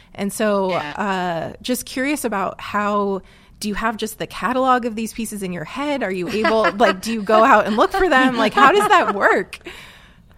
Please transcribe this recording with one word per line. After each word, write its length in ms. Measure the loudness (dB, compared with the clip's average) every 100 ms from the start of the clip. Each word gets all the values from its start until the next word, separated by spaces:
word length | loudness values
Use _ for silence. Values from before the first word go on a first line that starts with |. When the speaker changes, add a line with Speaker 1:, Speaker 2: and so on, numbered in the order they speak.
| _ -8
Speaker 1:
And 160 | -6
so, 380 | -2 0 0 0
Speaker 2:
Yeah. 220 | -2 -4 -6
Speaker 1:
uh, 580 | -4 -4 -4 -4 -8 -8
just 220 | -6 -6 -6
curious 380 | -6 -4 -4
about 380 | -4 -4 -4 -8
how, 600 | -6 -4 -2 0 -2 -4 -8 -20 _ -10
do 80 | -8
you 60 | -4
have 220 | -4 -4
just 220 | -8 -8
the 80 | -12
catalog 580 | -6 -2 0 2 2 0
of 100 | -6
these 160 | -6
pieces 300 | -6 -8 -6
in 80 | -8
your 100 | -8 -8
head? 360 | -6 -4 -4
Are 80 | -4
you 180 | -4 -4
able, 420 | -2 0 0 0
Speaker 2:
<laughs> 60 | 2
Speaker 1:
like, 240 | 2 2
do 100 | -4
you 100 | -4
go 200 | 2 6
out 220 | 6 6 4
and 120 | 2
look 140 | 2
for 180 | 2 2
them? 280 | 4 2 2
Like, 160 | 0
how 180 | 6 6
does 160 | 6 4
that 260 | 4 2 2
work? 440 | 2 2 -2 -10 -18 -18 -20 -20 -20 -20 -20